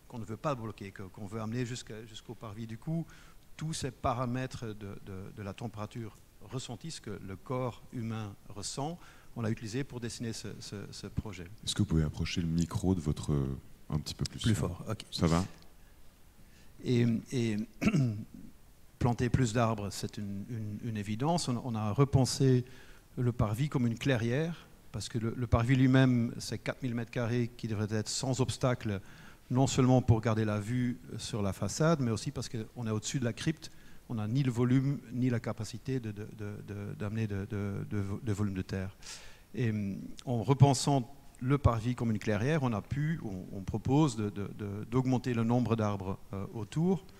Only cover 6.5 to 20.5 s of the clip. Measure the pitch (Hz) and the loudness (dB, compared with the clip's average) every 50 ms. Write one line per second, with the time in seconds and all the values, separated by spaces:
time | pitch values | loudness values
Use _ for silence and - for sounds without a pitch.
6.5 | 117 131 - - 123 104 - 165 - - - 107 101 90 98 95 98 95 - - | -8 -8 -8 -8 -10 -10 -10 -12 -12 -12 -10 -10 -10 -10 -8 -10 -10 -10 -8 -6
7.5 | 131 127 131 120 - - - - - 127 113 113 113 110 110 101 101 - - - | -4 -2 -2 -4 -6 -8 -12 -12 -8 -6 -6 -4 -4 -6 -6 -8 -10 -14 -16 -14
8.5 | 101 101 98 - - - 135 156 170 175 - - - - - - - 120 113 110 | -12 -10 -8 -8 -6 -4 -4 -4 -4 -8 -12 -16 -20 -20 -20 -14 -6 -4 -2 0
9.5 | 113 - 120 107 101 131 139 - 123 123 117 113 - - 123 113 110 - - 104 | -2 -2 -4 -6 -4 -4 -4 -6 -6 -8 -8 -8 -6 -6 -6 -6 -6 -6 -8 -10
10.5 | - - - - - 101 104 104 113 - - 101 - - - 110 92 90 85 87 | -10 -10 -12 -12 -10 -10 -10 -12 -12 -12 -12 -10 -6 -6 -6 -6 -6 -12 -12 -14
11.5 | 104 - - - - - 104 - 80 80 78 73 - - 85 - - 92 87 82 | -14 -12 -8 -4 0 0 2 4 4 4 4 4 2 -2 -4 -2 -2 0 0 2
12.5 | 80 85 82 - - - - 90 95 90 73 76 73 - - - 76 71 67 67 | 2 2 2 0 0 0 2 2 2 2 2 0 -2 -2 0 0 0 2 2 0
13.5 | 67 64 - - - - - - - 76 69 - - - - - - 131 - 117 | -2 -6 -8 -14 -18 -16 -8 -4 -4 -4 -2 -4 -6 -6 -6 -6 -4 -2 0 2
14.5 | 107 - - 90 90 - - - 107 - - - - - 92 80 80 85 95 - | 2 2 0 -2 -4 -4 -6 -8 -8 -8 -8 -8 -2 2 4 4 4 4 2 0
15.5 | - - - - - - - - - - - - - - - - - - - - | -6 -14 -18 -20 -20 -20 -20 -20 -20 -20 -20 -20 -20 -20 -20 -20 -20 -20 -20 -20
16.5 | - - - - - - - - 127 120 120 117 113 107 - - - 127 117 113 | -20 -20 -20 -20 -16 -8 -2 2 4 4 4 4 2 0 -2 -2 -2 0 0 0
17.5 | 104 104 113 - - - - 214 214 156 131 120 107 104 - - - - - - | 0 -2 -4 -6 -6 -2 0 2 4 4 4 2 0 -2 -6 -10 -14 -16 -16 -16
18.5 | - - - - - - - - - - - 123 120 - 123 120 - 135 131 113 | -18 -18 -20 -20 -20 -20 -20 -16 -6 0 2 2 2 2 2 4 4 4 4 4
19.5 | 104 123 117 110 113 104 101 98 - - - 104 - - 104 101 101 98 104 - | 4 4 4 4 4 2 -2 -4 -6 -6 -6 -6 -6 -6 -6 -6 -6 -6 -6 -6